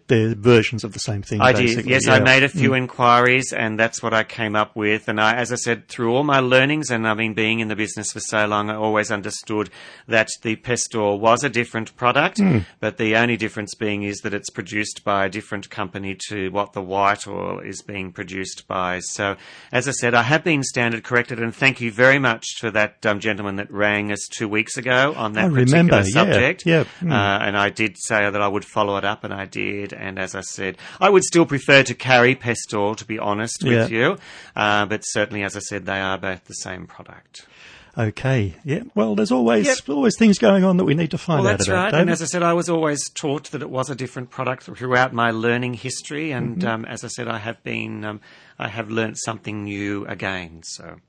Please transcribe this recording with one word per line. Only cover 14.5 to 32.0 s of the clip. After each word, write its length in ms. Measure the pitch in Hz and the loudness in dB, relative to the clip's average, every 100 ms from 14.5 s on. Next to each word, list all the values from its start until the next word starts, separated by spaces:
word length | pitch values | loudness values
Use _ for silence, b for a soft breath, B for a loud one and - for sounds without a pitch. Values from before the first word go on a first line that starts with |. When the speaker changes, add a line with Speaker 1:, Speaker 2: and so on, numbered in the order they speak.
Speaker 2:
produced 540 | - 90 104 104 - | -12 -6 -6 -6 -6
by 220 | - 98 98 | -2 0 -2
a 20 | |
different 420 | 104 - 104 98 | -4 -10 -12 -10
company 460 | - 95 98 98 92 - | -10 -10 -8 -10 -10 -8
to 180 | 104 95 | -6 -4
what 220 | 98 101 | -4 -4
the 100 | 101 | -6
white 460 | 90 98 101 104 101 | -4 0 2 0 -4
oil 320 | 95 92 92 | -8 -8 -8
is 220 | 98 95 | -10 -14
being 280 | - 101 92 | -12 -12 -10
produced 540 | 90 90 95 92 - - | -10 -10 -8 -10 -12 -8
by. 320 | 98 90 90 | -4 -2 -4
So, 360 | - - 101 98 B B B | -8 -4 -4 -4 B B B
as 160 | 123 135 | -2 -2
I 60 | |
said, 220 | - 120 | -2 2
I 80 | 120 | 2
have 180 | 117 156 | 4 2
been 200 | 175 147 | 2 0
standard 420 | 131 131 117 113 | 0 -2 -2 -2
corrected, 340 | - 123 120 117 | -2 0 0 -4
and 160 | 117 | -6
thank 260 | - 135 131 | 0 0 2
you 120 | 117 | -2
very 260 | 101 131 139 | 4 6 6
much 280 | 131 117 - - | 4 0 -6 -8
for 120 | 113 | -2
that, 340 | 104 107 - 110 | 0 0 0 -2
um, 140 | 101 | 0
gentleman 360 | 107 104 101 98 | -2 -4 -6 -8
that 140 | 101 | -8
rang 400 | 98 104 104 104 | 0 2 2 -2
us 160 | 101 - | -6 -8
two 180 | - 110 | -6 -2
weeks 280 | 107 110 - | -2 -2 -4
ago 360 | 127 127 143 156 | 0 2 2 0
on 180 | 110 | -4
that 100 | 107 | 0
Speaker 1:
I 40 | 185 | 2
Speaker 2:
particular 180 | 135 127 160 | 2 4 6
Speaker 1:
remember, 140 | 170 110 | 6 4
yeah, 60 | 98 117 | 4 2
Speaker 2:
subject. 420 | 110 104 131 180 170 | 2 2 2 0 2
Speaker 1:
yeah. 180 | 165 - - | 2 0 -4
Mm. 100 | 175 | -2
Speaker 2:
Uh, 260 | 104 101 101 | 0 0 0
and 120 | 107 101 | 0 0
I 100 | 101 | 0
did 280 | 92 110 - | 0 -4 -4
say 320 | - 110 101 | -2 0 0
that 100 | 101 | 0
I 80 | 101 | -2
would 160 | 101 | -2
follow 320 | - 113 104 98 | -4 -2 0 0
it 80 | |
up, 180 | 98 110 | -2 -6
and 120 | 104 | -8
I 100 | 98 | -10
did. 480 | 95 110 101 101 101 | -10 -8 -6 -6 -10
And 260 | 104 98 95 | -10 -10 -8
as 160 | 95 | -8
I 60 | 98 | -8
said, 360 | 92 - 95 90 B B | -10 -8 -8 -8 B B
I 100 | 196 | 4
would 140 | 190 | 4
still 200 | 180 170 | 4 4
prefer 380 | 160 139 - 139 | 2 0 6 6
to 120 | 131 | 6
carry 400 | 120 | 0